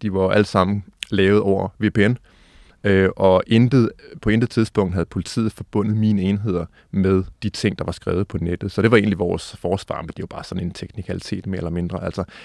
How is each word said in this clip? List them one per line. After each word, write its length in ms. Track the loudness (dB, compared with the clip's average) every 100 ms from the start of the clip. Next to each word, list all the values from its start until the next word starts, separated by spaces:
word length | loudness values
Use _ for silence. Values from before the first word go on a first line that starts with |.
de 100 | -4
var 160 | 0 2
alle 140 | 4
sammen 400 | 4 2 2 0 -6 -16 -6
lavet 300 | 2 4 4
over 280 | 2 0 -2 -2
V 120 | -2
P 80 | 2
N, 180 | 2 0 _ _ _ -20 -20 _
øh, 240 | 2 4 4 4
og 260 | 4 4 4
intet, 440 | 4 6 4 2 -2 -20 -6
på 80 | 0
intet 200 | 0 0
tidspunkt 440 | 0 0 0 0
havde 120 | 0 -2
politiet 460 | -6 -6 -2 -4
forbundet 440 | -4 -6 -2 0 0
mine 260 | 2 2
enheder 440 | 0 -2 -2 -4 -6 _ -6
med 340 | 0 2 2 0 -6
de 80 | -8
ting, 280 | -2 -4 -2
der 60 |
var 80 | -8
skrevet 360 | -6 -4 -2 -2
på 100 | -4
nettet. 320 | -4 -4 -4
Så 100 | 0
det 80 | 4
var 60 | 4
egentlig 220 | 2 -2
vores 380 | -2 -4 -8 -10
forsvar, 460 | -4 -4 -6 -10
men 60 | -10
det 100 | -12
er 40 |
jo 40 | -12
bare 180 | -12
sådan 200 | -10 -8
en 60 | -8
teknikalitet, 760 | -8 -14 -12 -8 -10 -8 -8 -6
mere 120 | -6
eller 120 | -4
mindre. 340 | -4 -4 -6
Altså, 200 | -6 -6 -8 -12